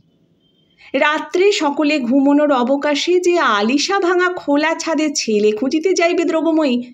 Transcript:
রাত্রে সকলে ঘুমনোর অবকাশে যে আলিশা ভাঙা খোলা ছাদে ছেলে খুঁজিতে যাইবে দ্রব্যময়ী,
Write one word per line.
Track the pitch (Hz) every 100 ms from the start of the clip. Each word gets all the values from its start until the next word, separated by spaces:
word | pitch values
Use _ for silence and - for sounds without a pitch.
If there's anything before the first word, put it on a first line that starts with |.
| _ _ _ _ _ _ _ _ -
রাত্রে | 269 294 302 302 359 403
সকলে | 403 302 277 294 302
ঘুমনোর | 233 277 269 285 294
অবকাশে | 262 240 285 294 285 - 359
যে | 359 349
আলিশা | 262 208 220 285 - 392
ভাঙা | 349 359 359
খোলা | 359 - 285 311
ছাদে | 320 330 302 311
ছেলে | 294 - 208 214
খুঁজিতে | 214 262 311 381
যাইবে | 349 339 339
দ্রব্যময়ী, | 320 320 320 320 294 240 -